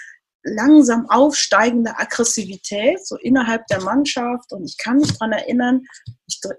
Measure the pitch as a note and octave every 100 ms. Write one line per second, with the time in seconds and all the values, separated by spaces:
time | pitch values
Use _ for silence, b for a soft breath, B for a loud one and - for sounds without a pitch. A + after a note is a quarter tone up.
0 | B B _ _ - G#3+ B3+ D4+ B3 A3+
1 | - A#3 D4 D4 - G3+ A#3 A#3+ A3+ -
2 | - - A3+ - F#3 F#3+ - G#3 A#3 F#4
3 | - - - C4 A3+ A3+ - G3 F#3 B3
4 | C#4+ - A#3+ A#3+ - G3 A3+ - - C4
5 | D4+ - A3 A3 - A#3+ B3 B3+ C4 B
6 | B - - - F#3+